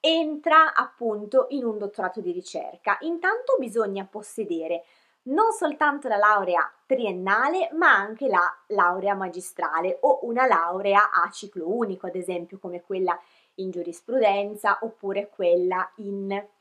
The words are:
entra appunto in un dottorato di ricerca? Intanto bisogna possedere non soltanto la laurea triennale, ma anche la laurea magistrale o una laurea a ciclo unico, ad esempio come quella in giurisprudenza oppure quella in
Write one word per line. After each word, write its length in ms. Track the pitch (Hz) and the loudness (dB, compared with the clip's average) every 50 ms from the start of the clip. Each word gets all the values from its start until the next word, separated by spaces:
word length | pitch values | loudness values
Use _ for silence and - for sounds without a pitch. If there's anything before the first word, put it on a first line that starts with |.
entra 720 | - 320 330 330 330 302 311 294 - 330 311 320 320 311 - | 2 2 2 2 0 -2 -4 -4 -2 4 6 6 6 6 4
appunto 720 | - 247 - _ _ 240 233 214 208 208 208 233 262 262 - | -2 -2 -2 _ _ -4 -4 -4 -4 -8 0 0 0 0 2
in 140 | 277 285 240 | -4 -4 -4
un 140 | 233 214 208 | -4 -4 -4
dottorato 420 | 202 202 202 - 190 180 180 220 | -6 -8 -6 -6 -6 -6 -6 -6
di 120 | 185 180 175 | -6 -6 -6
ricerca? 640 | 180 180 - - 165 143 - - - _ 214 202 - - | -6 -10 -10 -10 -10 -10 -10 -14 -8 _ -2 -2 -2 -2
Intanto 520 | 320 339 339 349 370 427 480 508 - 539 | -6 -6 -2 0 -2 -2 -2 0 0 0
bisogna 480 | - 254 233 196 226 220 202 196 196 190 | 0 0 -2 -2 -2 -2 0 -2 -6 -8
possedere 800 | 190 _ 214 208 - - - 214 175 175 165 160 160 165 170 - _ _ _ _ _ _ _ _ 247 | -10 _ -16 -16 -12 -8 -8 -6 -4 -4 -6 -4 -4 -6 -6 -6 _ _ _ _ _ _ _ _ -4
non 240 | 269 339 440 453 427 | 0 2 2 2 2
soltanto 560 | - 370 294 285 - 311 294 285 285 - 254 | 0 -4 -4 -2 0 0 0 0 -2 -2 -2
la 80 | 220 | 0
laurea 520 | 202 208 208 214 202 190 180 175 170 156 - _ _ _ | 2 4 4 4 4 2 2 2 2 0 0 _ _ _
triennale, 840 | _ 262 254 233 208 185 180 185 190 202 220 254 285 339 381 - - 277 | _ -2 0 0 -4 -4 -4 0 0 2 2 2 0 0 0 -2 -2 -2
ma 200 | 320 359 311 247 | 2 4 4 4
anche 320 | 202 196 208 220 226 277 | 4 2 -2 -6 -4 -2
la 160 | 262 196 180 175 170 - - _ _ | 2 2 2 2 2 -2 -6 _ _
laurea 460 | 208 196 180 175 180 190 190 202 202 | 0 2 2 2 2 0 0 0 0
magistrale 800 | 196 190 180 170 180 185 - - - 170 151 151 165 170 185 190 - | 0 -2 -6 -8 -10 -14 -14 -8 -6 -6 -4 -2 -2 -2 -2 -2 0
o 200 | - 294 262 254 - | 4 6 6 6 4
una 220 | 240 233 240 254 | 4 2 4 4
laurea 680 | 254 208 165 165 170 180 190 202 202 202 202 208 - - | 6 6 4 4 0 -2 0 2 4 6 6 6 6 4
a 180 | 180 170 - | 0 0 0
ciclo 420 | - - - 190 _ 185 156 165 208 | -2 -12 -16 -12 _ -8 -4 -4 -2
unico, 340 | 240 233 202 190 185 - | -2 -2 -2 -4 -8 -8
ad 100 | 180 180 | -8 -8
esempio 420 | 185 175 185 180 175 170 170 196 190 | -6 -6 -4 -6 -6 -6 -10 -16 -14
come 240 | - 180 175 175 175 | -12 -12 -12 -12 -10
quella 340 | _ 202 190 185 180 170 170 - _ _ _ _ _ _ | _ -4 -2 0 0 -2 -2 -6 _ _ _ _ _ _
in 140 | - 190 190 | -10 -8 -8
giurisprudenza 1080 | 175 180 170 175 165 - _ - 233 262 233 208 196 202 202 202 214 208 - 208 202 - | -6 -8 -8 -8 -10 -14 _ -4 0 2 4 4 2 2 -2 -6 -8 -2 0 0 0 0
oppure 480 | 220 226 - _ - 196 196 196 208 - | -2 -10 -10 _ -8 -4 -4 -4 -6 -6
quella 600 | _ - 190 175 175 180 180 185 185 180 185 - _ | _ -2 2 2 4 4 2 0 -2 -2 -4 -6 _
in 480 | - 208 196 202 196 196 196 196 202 208 202 _ _ | -12 -10 -8 -8 -6 -6 -4 -6 -6 -6 -10 _ _